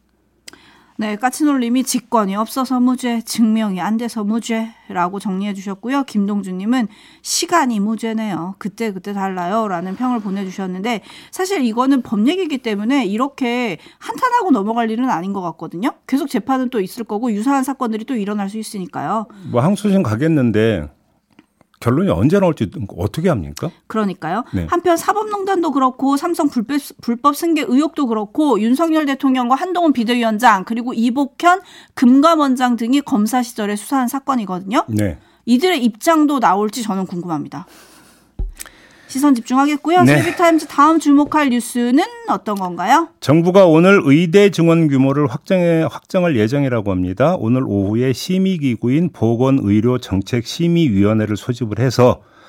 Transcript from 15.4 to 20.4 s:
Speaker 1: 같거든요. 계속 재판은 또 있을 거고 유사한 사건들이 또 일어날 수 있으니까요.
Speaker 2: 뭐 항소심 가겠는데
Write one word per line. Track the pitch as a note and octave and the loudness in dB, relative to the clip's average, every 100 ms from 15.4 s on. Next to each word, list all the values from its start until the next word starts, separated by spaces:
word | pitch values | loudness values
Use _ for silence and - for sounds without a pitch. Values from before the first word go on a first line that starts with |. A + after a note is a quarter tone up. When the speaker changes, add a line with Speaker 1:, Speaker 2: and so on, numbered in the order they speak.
Speaker 1:
같거든요. | F3 D#3+ D#3 E3 B3 - - | -6 -8 -12 -6 -6 -6 -4
계속 | C4 D#4 | -2 0
재판은 | - G#3 C4 B3+ | -4 -2 -2 -2
또 | A#3+ | -4
있을 | F#3 - | -4 -8
거고 | A3 G#3 B3 | -8 -4 -2
유사한 | G3+ A#3 C#4 C4 | -2 0 0 -2
사건들이 | C4 B3 A3 A3+ | -4 -4 -6 -6
또 | B3+ | -4
일어날 | G3 G#3+ G3 | -4 -4 -6
수 | A3 | -8
있으니까요. | G#3+ G#3 F3 C3+ C#3 G#3+ G#3+ G3+ E3 | -10 -10 -10 -8 -4 -4 -6 -12 -4
Speaker 2:
뭐 | A#2 | 0
항소심 | D3 G3+ G#3 G3 | 2 0 0 0
가겠는데 | D3 A2 D#3 D#3 | 2 0 2 2